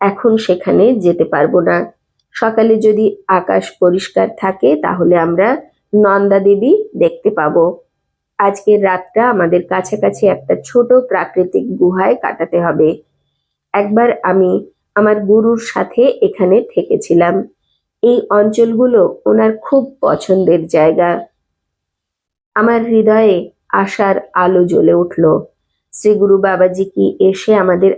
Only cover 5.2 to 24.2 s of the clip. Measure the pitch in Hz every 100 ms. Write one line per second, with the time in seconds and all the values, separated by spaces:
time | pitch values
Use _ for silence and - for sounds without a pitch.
5.2 | 165 170 208 302 - _ _ 208 208 196
6.2 | 202 196 196 202 240 427 427 - 170 170
7.2 | 208 208 151 160 170 - _ _ _ _
8.2 | _ - 202 196 - 208 196 185 - -
9.2 | 240 214 170 180 175 185 185 - 196 202
10.2 | 202 180 - - - 247 240 254 247 185
11.2 | 175 - 180 190 - 185 180 185 196 247
12.2 | - - 165 170 170 151 156 - _ _
13.2 | _ _ _ _ _ 196 208 214 240 233
14.2 | 180 190 185 196 202 _ _ - 214 208
15.2 | 196 214 220 233 - - 196 - 262 -
16.2 | 208 196 185 202 - - - - - 170
17.2 | 170 190 - _ _ _ _ _ 233 240
18.2 | - 208 214 214 233 220 254 233 175 -
19.2 | - 214 220 220 - 277 262 - - 147
20.2 | - 190 180 170 160 165 156 160 175 170
21.2 | - _ _ _ _ _ _ _ _ _
22.2 | _ _ _ 208 226 233 233 226 220 214
23.2 | 220 180 - _ - 196 196 - 202 190